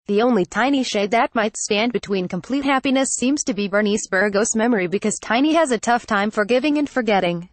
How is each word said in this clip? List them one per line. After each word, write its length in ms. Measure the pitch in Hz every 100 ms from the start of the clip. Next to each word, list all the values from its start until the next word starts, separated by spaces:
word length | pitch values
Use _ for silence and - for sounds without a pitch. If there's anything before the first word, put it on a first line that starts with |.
| -
The 160 | 202
only 220 | 247 220
Tiny 400 | 175 202 262 277
shade 260 | 247 208 202
that 240 | 233 269
might 220 | 233 214 -
stand 360 | - 208 240
between 360 | 208 - 196 180
complete 360 | 180 - 277
happiness 520 | 277 262 277 262 269 -
seems 260 | 247 294
to 120 | -
be 120 | 202 202
Bernice 400 | 202 208 208 -
Burgos' 480 | 190 208 202 202
memory, 320 | 220 233 220 180
because 320 | 196 214 -
Tiny 360 | - 233 302
has 180 | 320 311
a 80 | 220
tough 260 | - 240 -
time 240 | 208 208
forgiving 480 | 220 202 254 302 294
and 100 | 294
forgetting. 600 | 262 220 196 180 170 180